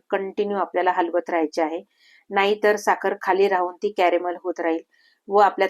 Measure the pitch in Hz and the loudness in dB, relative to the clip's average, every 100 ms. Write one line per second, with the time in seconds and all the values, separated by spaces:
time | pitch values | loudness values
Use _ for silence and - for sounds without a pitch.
0 | - 196 196 202 208 202 170 180 180 180 | -4 -4 -4 -4 -2 -2 -2 0 0 0
1 | 170 175 170 170 151 - 156 170 202 _ | 0 -2 -2 -2 -2 -2 -4 -4 -12 _
2 | _ _ - 196 196 208 208 208 208 180 | _ _ -6 -2 0 2 2 2 0 0
3 | 196 196 - 190 196 185 180 180 208 208 | -2 -4 -2 2 2 2 -2 -4 -6 2
4 | 175 175 180 175 180 170 165 165 - _ | 2 2 -2 -4 -6 -4 -2 -2 -6 _
5 | _ _ - 202 196 190 | _ _ 0 4 4 4